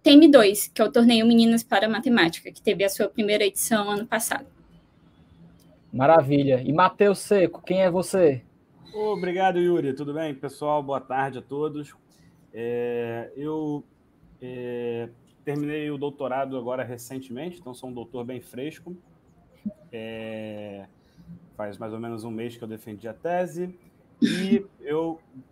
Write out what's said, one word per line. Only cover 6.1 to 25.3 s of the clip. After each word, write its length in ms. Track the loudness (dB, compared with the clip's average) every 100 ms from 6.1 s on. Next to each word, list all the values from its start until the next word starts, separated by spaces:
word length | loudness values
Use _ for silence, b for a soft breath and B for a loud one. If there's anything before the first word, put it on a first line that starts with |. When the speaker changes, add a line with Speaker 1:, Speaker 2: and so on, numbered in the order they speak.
| 6 6 2 2 0
Speaker 2:
E 80 | 0
Matheus 460 | 2 2 4 2 2
Seco, 460 | 0 2 2 -2 -4
quem 160 | 0
é 80 | 2
você? 540 | 0 -2 4 4 2 -6 _ _ _ -16
Speaker 3:
Obrigado, 640 | -6 -4 -4 -4 0 0 2
Yuri. 360 | 0 0 -2
Tudo 200 | -4 -6
bem, 220 | -6 -8 -8
pessoal? 480 | -10 -8 -2 -2
Boa 180 | -2 -8
tarde 380 | -6 -4 -4 -6
a 20 |
todos. 540 | -12 -6 -6 -8 -14 -18 _ _ _ _ _
É, 760 | -12 -8 -6 -4 -6 -6 -8 -12 -12
eu, 480 | -8 -6 -6 -8 -10 _ _ _ _ _
é, 680 | -16 -12 -10 -8 -6 -6 -8 -14 _ _
terminei 460 | -8 -6 -6 -6 -8
o 80 | -6
doutorado 580 | -8 -8 -6 -4 -6 -6
agora 260 | -6 -6
recentemente, 760 | -8 -10 -12 -14 -12 -12 -12 -14
então 140 | -18
sou 160 | -16 -14
um 40 |
doutor 300 | -14 -12 -12
bem 160 | -12 -12
fresco. 560 | -14 -12 -12 -12 -18 -20 _ _ _ _ _ _ -14 -14 _
É, 960 | -14 -12 -10 -10 -10 -10 -12 -14 -14 -18 _ b b b b _ -12
faz 200 | -12 -10
mais 160 | -12
ou 60 | -10
menos 240 | -10 -10
um 80 | -10
mês 260 | -10 -10 -12
que 60 |
eu 40 | -14
defendi 400 | -14 -14 -16 -14
a 60 |
tese. 640 | -10 -6 -4 -4 -6 -12 -12 _ _ _ -2
E 440 | -2 0 0 -2 -2 _
eu 400 | -6 -4 -4 -8 _